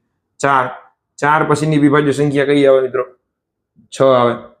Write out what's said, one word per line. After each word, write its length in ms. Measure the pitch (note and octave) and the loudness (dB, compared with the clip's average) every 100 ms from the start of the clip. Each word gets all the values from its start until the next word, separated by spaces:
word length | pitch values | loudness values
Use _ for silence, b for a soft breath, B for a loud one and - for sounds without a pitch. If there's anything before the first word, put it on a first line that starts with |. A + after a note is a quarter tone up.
| _ _ _ - | _ _ _ -6
ચાર, 240 | C#3 C3+ B2+ - - _ _ - | 0 0 -2 -8 -20 _ _ -4
ચાર 220 | C#3+ D#3 D3 | 0 0 0
પછીની 300 | C#3+ D#3 D3+ | -2 -2 0
વિભાજ્ય 340 | D3 D3 D3 | 2 2 0
સંખ્યા 320 | C3 D3 C#3 | -2 -2 -2
કઈ 200 | C#3 C#3+ C#3 | 0 2 2
આવે 140 | C3 | 2
મિત્રો? 240 | B2+ B2 B2+ _ _ _ _ _ _ _ _ | 0 -4 -8 _ _ _ _ _ _ _ _
છ 100 | - | 0
આવે. 320 | C3+ B2 A#2+ A#2 - _ | 2 2 0 -4 -12 _